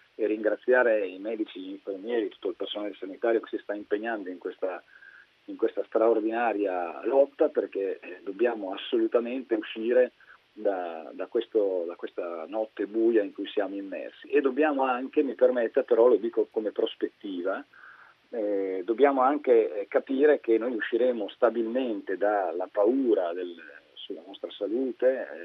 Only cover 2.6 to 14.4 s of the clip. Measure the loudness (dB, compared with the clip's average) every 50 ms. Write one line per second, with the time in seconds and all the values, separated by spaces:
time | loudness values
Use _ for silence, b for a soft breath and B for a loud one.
2.6 | -8 -8 -8 -8 -8 -8 -10 -10 -12 -12 -8 -2 0 2 2 2 0 -2 -8 -8
3.6 | -8 -8 -8 -8 -6 -4 -4 -4 -2 -4 -6 -6 -6 -10 -10 -10 -10 -12 -8 -6
4.6 | -6 -6 -6 -8 -12 B B B B B B B B B B _ _ -16 -6 -2
5.6 | -2 -2 -2 -4 -6 -2 0 2 4 4 4 4 2 0 0 0 0 0 0 0
6.6 | -2 -2 -2 -2 -4 -6 -8 -6 -4 2 4 4 4 4 2 0 0 0 2 0
7.6 | -4 -2 -2 -4 -2 -2 -4 -6 -8 -14 -16 -14 -12 -10 -2 0 0 0 0 -2
8.6 | -6 -8 -8 -8 -6 -4 0 0 2 2 2 0 0 -2 -6 -8 -4 -2 -2 -4
9.6 | -4 -4 -8 -6 -2 2 4 4 4 2 0 B B B B B B _ _ -6
10.6 | -2 -2 -2 -2 -4 -6 -8 -10 -12 -12 -10 -10 -8 -4 -2 -4 -2 0 0 0
11.6 | 2 2 0 -2 -2 -4 -6 -10 -12 -10 -8 -8 -8 -6 -6 -8 -8 -6 -4 -4
12.6 | -6 -4 _ -6 -6 -4 0 2 2 4 4 2 2 0 -4 -8 -10 -6 -2 -2
13.6 | -2 -2 -4 -8 -8 -8 -10 -10 -10 -10 -14 -16 -6 0 2 2